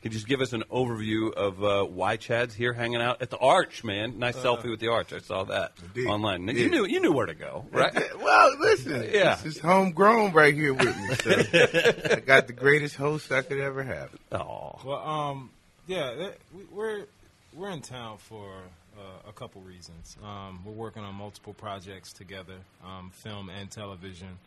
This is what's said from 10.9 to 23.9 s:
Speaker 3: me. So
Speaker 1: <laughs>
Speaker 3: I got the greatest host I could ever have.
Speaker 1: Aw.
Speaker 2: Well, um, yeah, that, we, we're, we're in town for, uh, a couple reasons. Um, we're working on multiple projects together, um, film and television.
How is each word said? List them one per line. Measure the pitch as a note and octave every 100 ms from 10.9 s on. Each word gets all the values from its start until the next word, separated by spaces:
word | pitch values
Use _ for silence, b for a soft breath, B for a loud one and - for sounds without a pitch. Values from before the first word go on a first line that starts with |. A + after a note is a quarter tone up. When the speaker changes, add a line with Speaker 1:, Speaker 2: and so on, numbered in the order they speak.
| -
Speaker 3:
me. | - C3
So | A2+
Speaker 1:
<laughs> | A2+ A2+ E3+ - E3 D#3+ - - A#2
Speaker 3:
I |
got | A2+ C3+ C3
the |
greatest | A#2+ C#3 D3 D3 C#3
host | C#3 D3+ -
I | C3+
could | C3 C#3
ever | C#3 C3+
have. | C3+ E2 C2+ - _
Speaker 1:
Aw. | G2 - G#1+ - -
Speaker 2:
Well, | - C#3 A2+
um, | D#3 D3 C#3 B2 _ _ _ D3+
yeah, | F#3 C#3 A#2+
that, | F#3+ - _ E3
we, | F#3+
we're, | F#3+ A3 G#3 F3 _ _ _ _
we're | C#3 G3
in | F3
town | - B2+ A#2 G#2
for, | - A2 G2+ F#2+ F#2 F2 _ G#2
uh, | G2 F#2 G2+
a |
couple | G#2+ A#2 G2
reasons. | F#2 F2+ F2 E2 F2 -
Um, | G#2 G2+ G2 F#2 F#2+
we're |
working | G#2+ A2+ A2
on | G2+ G2
multiple | G#2 G2+ -
projects | G2 G#2+ G2 F#2 F#2+ F2
together, | - F#2+ F#2+ F2 F#2 F#2+ _ F2+
um, | F#2+ F#2
film | - A2 G#2 G2
and | F#2 G2
television. | - G2+